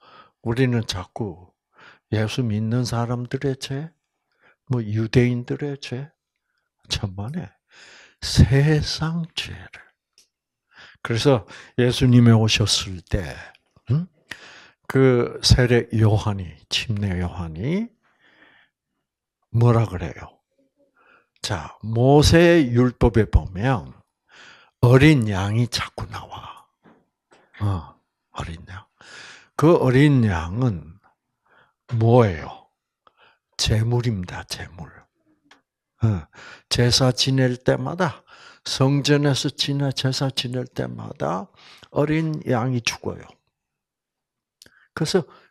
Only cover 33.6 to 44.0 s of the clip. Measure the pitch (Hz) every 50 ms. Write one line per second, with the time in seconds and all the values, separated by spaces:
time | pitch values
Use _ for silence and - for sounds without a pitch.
33.6 | - - 113 110 113 117 120 123 117 123 107 92 90 - - 90 - - - -
34.6 | - - 87 90 - - - - - _ _ _ _ _ _ _ _ _ _ _
35.6 | _ _ _ _ _ _ _ _ 117 110 101 82 73 - _ - - - - -
36.6 | _ - - 123 120 123 117 - 135 127 127 - - 135 135 131 131 123 123 -
37.6 | - - 135 123 127 143 165 180 185 131 - - _ _ - - - - - _
38.6 | - - - - 131 135 143 143 123 139 147 143 147 143 131 - - 143 - -
39.6 | - 147 139 139 143 135 - - - 135 131 - 143 135 - - - 120 123 127
40.6 | 123 - - - 127 123 120 113 110 104 - - - 147 175 190 202 - _ _
41.6 | - - - - - - - 143 147 151 151 160 160 156 156 151 - 123 123 113
42.6 | 117 131 127 120 - - - - - 98 90 87 87 - - _ _ _ _ _
43.6 | _ _ _ _ _ _ _ _